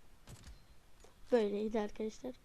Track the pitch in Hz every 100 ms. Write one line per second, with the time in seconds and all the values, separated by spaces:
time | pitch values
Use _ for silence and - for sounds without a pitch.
0 | - - - - - - - - - -
1 | - - - 247 208 202 220 220 208 -
2 | 220 - 254 -